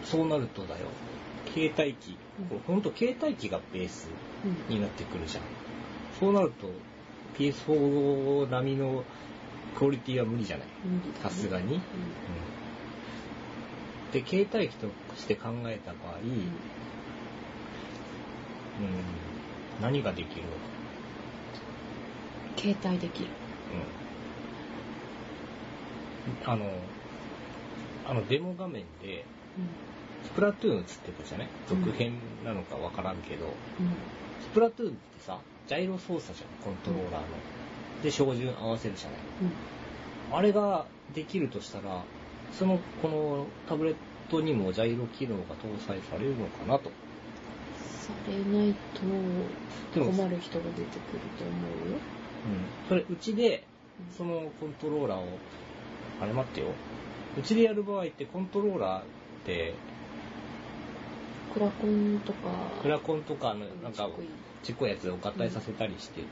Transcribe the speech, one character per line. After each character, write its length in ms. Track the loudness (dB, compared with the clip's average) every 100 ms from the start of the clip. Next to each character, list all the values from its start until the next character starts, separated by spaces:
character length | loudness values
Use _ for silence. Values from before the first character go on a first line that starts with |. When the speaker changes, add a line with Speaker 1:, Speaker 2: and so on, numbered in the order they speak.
| 2
Speaker 1:
そ 180 | 4
う 40 | 6
な 100 | 4
る 80 | 2
と 140 | -2
だ 160 | -6 -4
よ、 80 | -4 -6 -8 -8 -8 -8 -4
携 220 | 2 4 4
帯 160 | 2 2
機、 220 | -10 -12 -12 -8
Speaker 2:
う 40 |
ん。 20 | -4
Speaker 1:
こ 80 | -4
れ 60 | 4
ほ 80 | 4
ん 60 |
と 120 | 4 4
携 200 | 4 4
帯 120 | 2 2
機 140 | 0
が 100 | -2 -2
ベ 80 | -2
ー 80 | -2
ス 180 | -4 -8 -10 -10 -4 0 0 2
に 100 | 2
な 80 | 2
っ 20 |
て 120 | -2
く 140 | -4 -4
る 80 | -4
じ 120 | -4
ゃ 40 |
ん。 20 |
Speaker 2:
う 40 | -6
ん。 20 | -8 -8 -8 -8 -8 -8 2
Speaker 1:
そ 100 | 6
う 40 |
な 80 | 8
る 80 | 6
と、 180 | 2 -6 -8 -12 -16 -14 -14 -12 2
ピ 80 | 2
ー 40 |
エ 20 |
ス 140 | 4 4
フ 80 |
ォ 720 | 6 8 8 6 6 6 6 6
ー 40 |
並 200 | 4 4
み 60 | 4
の 260 | 4 2 -2 -8 -12 -10 -10 -10 -8 6
ク 80 | 6
オ 40 |
リ 80 | 6
テ 160 | 2
ィ 60 | 4
は 60 | 4
無 120 | 2
理 80 | 0
じ 80 |
ゃ 40 | -2
な 60 |
い？ 40 | -4 -6 2
Speaker 2:
無 160 | 2
理 100 | 2
だ 40 | -2
ね。 0 |
Speaker 1:
さ 60 | -2
す 180 | 0 2
が 100 | 2
に。 60 | 2
Speaker 2:
う 40 |
ん。 40 |
Speaker 1:
う 40 | 0
ん。 40 | 0 -4 -4 -4 -6 -4 -6 -6 -8 -8 -10 -8 -8 -8 -8 -8 -8 -8 -8 -8 -8 -8 0
で、 140 | 0 4
携 220 | 4 6
帯 160 | 6 2
機 60 | 0
と 100 | -4 -4 -10 -10
し 100 | 0
て 100 | 2
考 140 | 2 -2 -2
え 140 | -4 -6
た 80 |
場 40 | -8 -8
合、 40 | -4
Speaker 2:
う 20 | -2
ん。 40 |
Speaker 1:
う 20 |
ん、 200 | 0 0 -4 -8 -8 -8 -8 -8 -8 -8 -8 -10 -10 -8 -8 -8 -8 -8 -8 -8 -10 -8 -10 -8 -4 -2 -2 -2 -4 -6 -6 -8 -8 -8 0
何 200 | 4 4
が 120 | 4
で 100 | 0
き 120 | -4 -4
る 40 |
の 40 | -6
か。 40 | -6 -6 -8 -8 -8 -10 -8 -10 -10 -10 -8 -8 -8 -8 -8 -8 -8 -8 -8 -8 -2
Speaker 2:
携 180 | 2 2
帯 140 | 4 2
で 100 | 2
き 120 | -2
る。 60 | -4 -6 -10 -10 -6 -4 -4 -6 -8 -8 -8 -8 -8 -8 -8 -8 -8 -8 -8 -8 -8 -8 -8 -8 -8 -8 -8 -8 -8 -6 -6 -4 2
Speaker 1:
う 40 |
ん。 20 |
あ 40 | 2
の、 100 | 2 -2 -6 -8 -10 -10 -8 -8 -10 -10 -8 -8 -8 -8 0
あ 60 | 0
の 120 | 4
デ 120 | 2
モ 160 | 2 -4
画 100 | -4
面 160 | -6 -8 -10
で、 240 | -8 -8 -8 -14 -12 -4
Speaker 2:
う 40 |
ん。 80 | -4 -4 -10 -12 -12 -10 -4
Speaker 1:
ス 60 |
プ 100 | 6
ラ 100 | 6
ト 160 | 6 4
ゥ 40 |
ー 40 | 4
ン 40 |
映 20 |
っ 20 |
て 280 | 2 -8 -10
た 120 | -8
じ 120 | -6 -4
ゃ 20 |
な 60 | -6
い？ 20 | -6 2
Speaker 2:
う 40 | 4
ん。 100 | 4
Speaker 1:
続 100 | 4
編 180 | 2 2 -6 -6
な 100 | -2
の 100 | -2
か 120 | -2 -4
わ 140 | -4
か 120 | -2
ら 100 | -2
ん 40 | -2
け 180 | -4 -4
ど。 100 | -4
Speaker 2:
う 40 |
ん。 40 | -4 -8 0 2 2 -4 -8 -10 -10
Speaker 1:
ス 60 | 4
プ 60 | 8
ラ 100 | 8
ト 100 | 6
ゥ 40 | -2
ー 20 |
ン 40 |
っ 20 | -2
て 40 | -10 -16
さ、 160 | -8 -8 -8 -18 -2
ジ 80 | 0
ャ 80 |
イ 40 | 2
ロ 120 | 0
操 200 | 0 -2
作 160 | -2 -10
じ 80 |
ゃ 40 | -10
ん、 20 | -8
コ 80 | -6
ン 40 | -4
ト 120 | 0
ロ 60 | 0
ー 140 | 0
ラ 80 | -2
ー 20 |
の。 60 | -4 -6 -8 -8 -8 -8 -8 0
Speaker 2:
う 20 |
ん。 20 |
Speaker 1:
で、 80 | 0
照 240 | 6 6 6
準 160 | 0 0
合 120 | 0
わ 60 | 0
せ 120 | 0
る 60 | -4
じ 100 | -6
ゃ 40 |
な 60 | -8
い？ 40 | -8 0
Speaker 2:
う 20 | 0 0 -8 -8 -10 -8 -10 -8 -2
ん。 40 | 6
Speaker 1:
あ 40 |
れ 100 | 8
が 360 | 8 6 4 0 -10 -8
で 100 | -6
き 160 | -2 2
る 100 | 2
と 120 | 0
し 80 | -6
た 100 | -6
ら、 220 | -4 -4 -4 -10 -12 -10 -10
そ 120 | 2 6
の、 140 | 6 2 0
こ 60 | 2
の 360 | 4 4 2 -2 -6 -2
タ 80 | 2
ブ 100 | 4
レ 60 |
ッ 40 | 2 -4 -12 0
ト 100 | 4
に 120 | 6
も 200 | 6 4
ジ 80 | 6
ャ 60 | 4
イ 100 | 4
ロ 80 | 0
機 220 | -2 0
能 100 | 0
が 60 | -2 -6
搭 240 | -4 -4 -2
載 160 | -4 -2
さ 80 | 0
れ 80 | 2
る 100 | 2
の 100 | 0
か 180 | -2 2
な 140 | 4
と。 120 | 2 -10 -14 -12 -12 -12 -10 -10 -10 -8
Speaker 2:
さ 340 | -8 -8 -6 -6 -2
れ 60 |
な 60 | 0 4 8 8
い 80 | 6 0 -2
と、 60 | 2 2 2 2 0 -4 -8 -8 0 4
Speaker 1:
で 60 | 6
も 60 |
Speaker 2:
困 160 | 6 4
る 100 | 2
人 200 | 0 -2
が 60 | -2
出 60 |
て 100 | -2
く 60 | -4 -4 -6
る 60 | -6 -6 -4
と 60 | -2
思 80 | -2 -2 -2 0
う 40 |
よ。 40 | -2
Speaker 1:
う 20 |
ん。 40 | -2 -8 -8 -6 0 0 0 -6 4
そ 80 | 4
れ、 100 | 4
う 80 | -2
ち 180 | 0 6
で、 280 | 6 6 -2 -20 -20 -14 -12
Speaker 2:
う 40 |
ん。 20 | -4
Speaker 1:
そ 60 |
の 260 | -2 0 -2 -4
コ 60 | -6
ン 80 | -2
ト 80 | 0
ロ 140 | 2
ー 40 | 2
ラ 80 | 2
ー 40 |
を、 180 | -2 -6 -8 -12 -12 -12 -10 -10 -8 -2
あ 40 | 0
れ 80 |
待 160 | 2 0
っ 40 |
て 80 | 0
よ。 120 | -2 -2 -6 -8 -8 -8 -6 -4
う 40 |
ち 100 | 4
で 80 | 8
や 100 | 8
る 100 | 8
場 180 | 2 0
合 40 | 0
っ 20 |
て 180 | -4 -6
コ 140 | -2
ン 80 | 0
ト 140 | 4
ロ 100 | 4
ー 80 | 4
ラ 180 | 2 2
ー 40 |
っ 20 | -2 -12 -14 -10 -2
て、 300 | 0 2 -2 -8 -10 -10 -8 -8 -8 -8 -8 -8 -8 -8 -8 -8 -8 -8 -8 -4
Speaker 2:
ク 60 | 2
ラ 100 | 2
コ 160 | 4 4
ン 320 | 6 6 4 2
と 80 |
か。 160 | -2 -2 -2 -2 0
Speaker 1:
ク 60 | 4
ラ 100 | 4
コ 160 | 4 0
ン 80 |
と 120 | 0 0
か 180 | 0
の、 120 | 0 -4 -6
な 60 | -8
ん 40 |
か、 120 | -2 -2
Speaker 2:
ち 20 |
っ 40 |
こ 100 | -2
い。 40 | -8 -8 -12 -12 -8
Speaker 1:
ち 60 |
っ 20 | 0
こ 120 | 2
い 20 |
や 60 | 2
つ 120 | 0
を 80 | 0
合 140 | -2
体 180 | 0 0
さ 120 | 0
せ 100 | -4
た 120 | -2 -2
り 100 | -2
し 80 | -8
て 120 | -8 -8